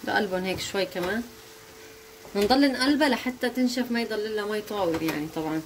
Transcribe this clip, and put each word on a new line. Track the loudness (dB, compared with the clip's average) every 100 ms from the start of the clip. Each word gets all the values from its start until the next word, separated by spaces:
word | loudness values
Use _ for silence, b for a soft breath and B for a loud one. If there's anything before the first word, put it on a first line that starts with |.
بدي | 0
اقلبهم | 0 0 -2
هيك | -2 -4
شوي | -2 -2 -2
كمان. | -2 -2 -4 -6 -14 -20 -20 -20 -20 -20 -20 -20 -20 -8 0
بنضل | 4 6 6
نقلبها | 4 2 4 4
لحتى | 2 -2 -2 -4
تنشف، | 2 0 2 -2
ما | -2
يضل | -2 -2 -2 -2
لها | -2
مي | -4
طاول | -2 0 0 2
يعني | 0 -2 -4 -4
طبعا. | -2 -4